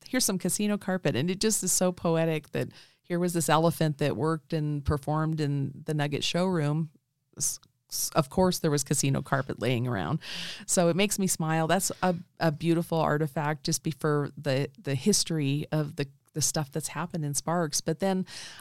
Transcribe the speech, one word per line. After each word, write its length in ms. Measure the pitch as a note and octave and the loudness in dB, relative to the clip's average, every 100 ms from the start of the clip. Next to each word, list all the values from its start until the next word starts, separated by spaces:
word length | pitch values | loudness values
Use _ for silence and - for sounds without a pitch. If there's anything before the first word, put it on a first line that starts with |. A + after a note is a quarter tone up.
| - | -4
here's 180 | B3+ - | 0 2
some 140 | F#3+ | 0
casino 400 | F#3 - G#3 G#3 | -2 0 0 0
carpet." 360 | - F#3 D3 B2 | 0 0 0 0
And 140 | F3 | 0
it 100 | F#3+ | 2
just 240 | A3 G#3 | 2 2
is 80 | F3+ | 0
so 200 | - F3+ | 2 2
poetic 580 | F3+ F3 E3 E3 D#3 - | 2 0 2 2 0 -4
that 160 | C#3 B2 - - _ | -4 -4 -8 -20 _
here 160 | - F3 | -4 0
was 140 | F3+ | 0
this 160 | E3+ D#3+ | 0 4
elephant 500 | D#3 E3 - D#3 C#3 | 6 4 4 0 2
that 180 | C#3+ G#2 | 0 0
worked 340 | D#3 D#3+ - | 0 -2 -2
and 320 | D#3+ D3+ D3 | -2 -2 -2
performed 580 | C#3 D3+ D3+ D3+ D#3 D#3 | 0 -2 0 0 0 0
in 420 | C#3+ C#3+ C#3 C3+ D#3+ | 0 0 -2 -6 -4
the 80 | |
Nugget 300 | D3+ C#3+ C#3+ | 0 0 0
showroom. 640 | - F3 F#3 F3 D3 D3+ D#3 _ _ _ _ - | 0 0 2 2 2 0 -2 _ _ _ _ -4
S-, 220 | - - _ _ - | -4 -4 _ _ -12
s-, 180 | - - - | -6 -2 -2
of 160 | D3+ | 0
course, 260 | - F#3 - | 2 2 2
there 140 | D#3+ | 0
was 120 | C#3+ | 0
casino 380 | - D3 C#3 C#3 | 0 0 2 0
carpet 400 | C#3 C3+ - - | 0 -2 -2 -2
laying 260 | A#2 A#2+ B2 | 0 0 0
around. 300 | G2+ D#2 D#3 - - - - - | -2 -2 -4 -4 -10 -10 -12 -2
So 240 | - E3+ | 2 4
it 60 | E3+ | 4
makes 240 | G3+ G3+ | 2 2
me 80 | F#3 | 0
smile. 400 | - D#3+ D#3+ D#3+ | 0 0 2 2
That's 240 | F#3 - - | 2 0 0
a, 140 | F#3 F3 - - | 0 0 -6 -2
a 120 | E3 | -2
beautiful 460 | D3+ E3 E3 E3+ E3 | 0 2 2 2 2
artifact 640 | D3+ D3 D#3 E3 D3 D3+ | 2 2 0 -2 -2 -2
just 200 | - D#3 | -2 -2
be-, 80 | D#3+ | -2
for 400 | - D#3 D3 C#3+ C#3+ | -2 0 0 0 -4
the, 340 | D3 C3 C#3 - | -2 0 -2 -6
the 140 | - C3+ | -4 0
history 720 | G#3 G3 - D#3+ C#3 D3 - | 2 2 2 0 0 0 0
of 260 | D#3 D3+ D#3 | -2 -2 -4
the, 100 | C#3 - _ | -6 -8 _
the 80 | D#3+ | -4
stuff 300 | - D#3+ C#3+ | -2 -2 -4
that's 160 | D#3+ - | -6 -6
happened 380 | C#3+ F3 E3+ D3 | -6 -6 -4 -4
in 100 | C#3+ | -4
Sparks. 440 | - F3 D#3 - | -2 0 0 -2
But 200 | - D#3+ | -4 -2
then 260 | G3 F#3+ F3+ - - - | 0 0 -2 -8 -14 -12